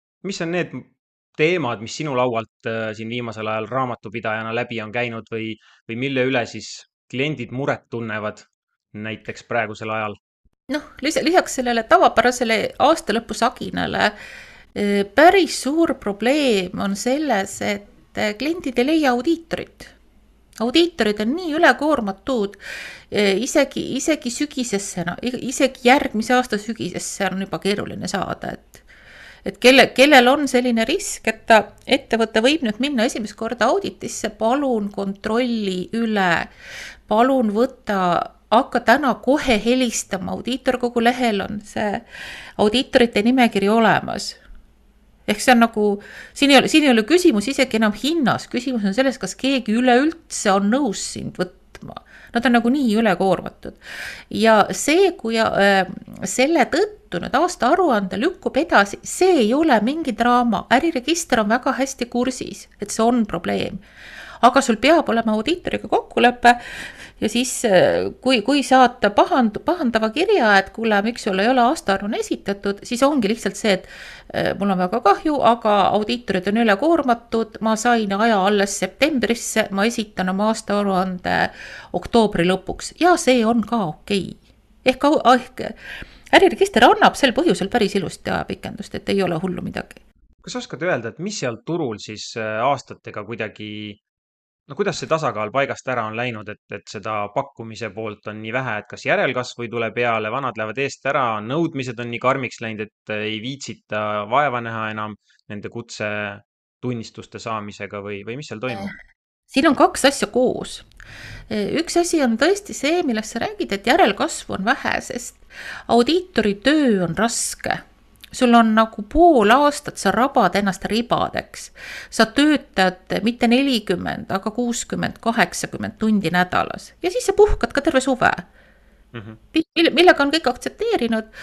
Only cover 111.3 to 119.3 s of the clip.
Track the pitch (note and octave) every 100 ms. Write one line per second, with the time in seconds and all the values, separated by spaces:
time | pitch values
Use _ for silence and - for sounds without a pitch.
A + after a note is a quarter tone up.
111.3 | - - G#3+ G3+ C4 E4+ F4 E4+ E4 B3+
112.3 | A3+ D#4 G4+ - - C#4 F4 D#4 A3 -
113.3 | A#3 F#4+ G#4+ C#4+ G3 - E4+ D4 G3 D#4
114.3 | - - G3+ G3 C#4+ - - - A#3+ -
115.3 | _ _ - - - - A#3 B3 F4 F4+
116.3 | - G#3 G3+ C4+ D#4 C4+ G3 E3+ E3 A#3
117.3 | - - - - - - _ _ _ -
118.3 | - B3 A#3 A3 A3 A3+ A3 G#3 D4+ F4